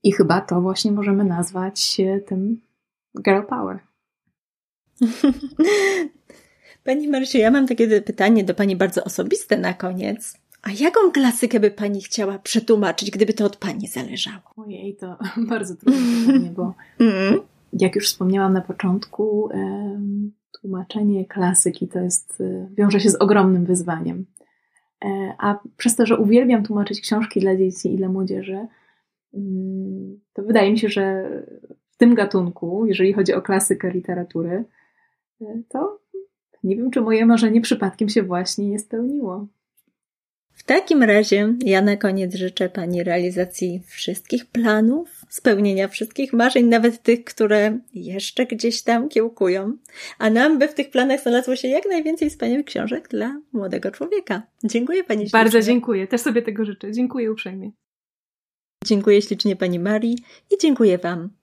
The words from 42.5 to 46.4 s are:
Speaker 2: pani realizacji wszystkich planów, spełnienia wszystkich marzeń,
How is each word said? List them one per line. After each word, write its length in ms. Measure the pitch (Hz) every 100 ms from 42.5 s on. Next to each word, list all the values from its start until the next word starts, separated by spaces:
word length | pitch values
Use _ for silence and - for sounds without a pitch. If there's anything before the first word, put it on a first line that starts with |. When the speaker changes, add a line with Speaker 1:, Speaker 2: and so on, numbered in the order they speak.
| 180 185
Speaker 2:
pani 360 | 185 175 175
realizacji 800 | 170 175 180 180 180 - 180 180 -
wszystkich 600 | - - 190 _ 247 -
planów, 800 | 240 226 214 220 294 339 - -
spełnienia 600 | - 254 202 202 190 196
wszystkich 440 | - 226 - 269
marzeń, 340 | 233